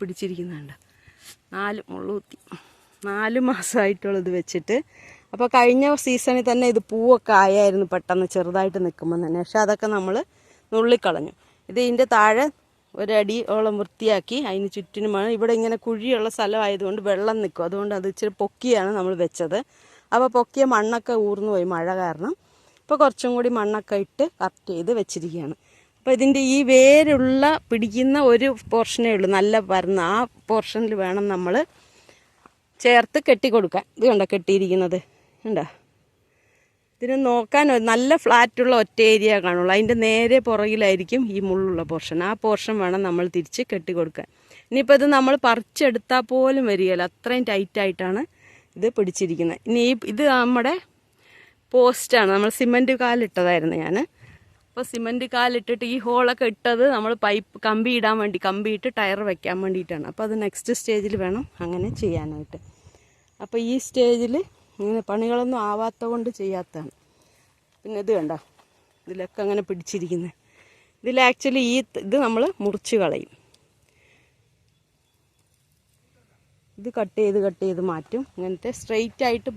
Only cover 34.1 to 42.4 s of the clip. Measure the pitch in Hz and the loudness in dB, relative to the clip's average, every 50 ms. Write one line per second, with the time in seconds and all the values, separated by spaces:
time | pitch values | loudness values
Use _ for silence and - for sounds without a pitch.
34.1 | 220 202 190 - 202 190 170 - 196 196 196 180 180 190 185 175 185 180 - _ | 4 4 2 0 -2 -4 0 0 2 2 2 2 2 0 0 0 -2 -4 -6 _
35.1 | _ _ _ _ _ _ - 220 214 160 156 - - _ _ _ _ _ _ _ | _ _ _ _ _ _ -8 -4 -4 -4 -4 -6 -10 _ _ _ _ _ _ _
36.1 | _ _ _ _ _ _ _ _ _ _ _ _ _ _ _ _ _ _ 240 247 | _ _ _ _ _ _ _ _ _ _ _ _ _ _ _ _ _ _ -4 -2
37.1 | 262 269 269 247 240 240 220 - - 285 294 294 254 233 220 233 226 240 254 269 | -2 0 2 2 2 0 0 2 2 2 4 4 4 2 2 2 2 2 4 2
38.1 | 320 330 - - 254 233 240 233 - - 247 254 254 233 214 - _ - 226 220 | 2 2 4 4 6 6 6 4 2 0 2 4 4 4 2 0 _ 4 6 6
39.1 | 220 214 208 214 208 202 175 180 175 175 175 185 190 208 220 220 240 226 220 220 | 6 6 4 2 2 2 2 0 0 2 2 2 4 4 2 2 2 2 2 2
40.1 | 220 226 233 226 247 262 - 240 220 208 208 214 220 220 214 196 190 180 185 165 | 2 2 4 4 4 4 4 2 0 0 0 0 0 2 2 2 2 2 0 -2
41.1 | 233 262 254 214 190 202 196 190 185 190 190 190 180 165 165 147 165 160 - - | -2 -2 -2 -2 -2 -4 -2 -2 -2 0 0 -2 -2 -4 -4 -6 -6 -8 -8 -6
42.1 | 160 170 175 196 226 214 | -4 -4 -2 -2 -4 -2